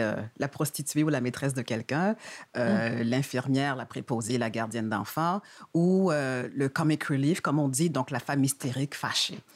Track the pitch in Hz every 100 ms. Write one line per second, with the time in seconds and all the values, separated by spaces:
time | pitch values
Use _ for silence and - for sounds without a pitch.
0 | 110 101 107 - 147 - 151 - 147 151
1 | 156 143 120 - 139 131 117 117 156 139
2 | 190 220 - - - - 117 - 117 120
3 | 117 127 139 127 127 135 143 131 117 -
4 | - 117 107 123 113 110 113 113 110 107
5 | 110 - 165 196 - - - 165 175 190
6 | 190 151 135 127 131 135 135 135 156 151
7 | - 139 139 185 - 147 143 127 175 139
8 | 127 135 - 143 135 - 139 123 143 -
9 | 131 - - - -